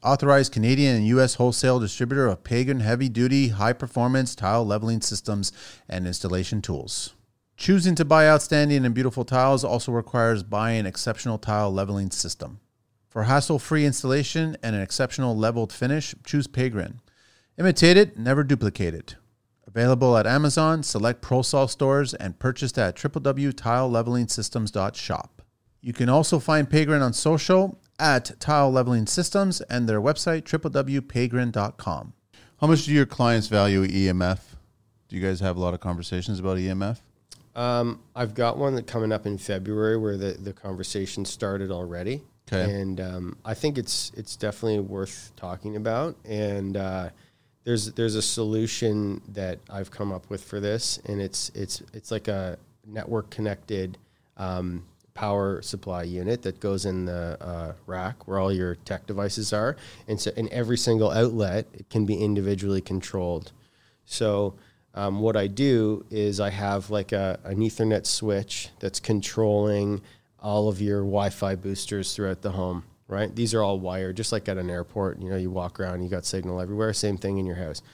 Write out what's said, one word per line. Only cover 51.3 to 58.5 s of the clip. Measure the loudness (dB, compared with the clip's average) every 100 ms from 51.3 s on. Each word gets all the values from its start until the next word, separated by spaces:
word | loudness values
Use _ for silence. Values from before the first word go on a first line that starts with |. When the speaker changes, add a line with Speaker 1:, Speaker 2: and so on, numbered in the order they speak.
| -6 -8 -8
Speaker 2:
it's, | -10 -10 -14
it's | -18 -8
like | -6 -4
a | -6 -6 -10 _ _ -16
network | -12 -6 -6 -6
connected, | -6 -6 -6 -6 -6 -6 -10 _ _ _ -10
um, | -6 -6 -6 -8 -12 _ _ -8
power | -2 0 0 -4
supply | -8 -12 -8 -8
unit | -6 -6 -4 -4
that | -4 -6
goes | -4 -2 -2
in | -4 -4
the, | -6 -8 -8
uh, | -10 -10 -10 -12 -10
rack | -8 -8 -10 -6
where | -2
all | 0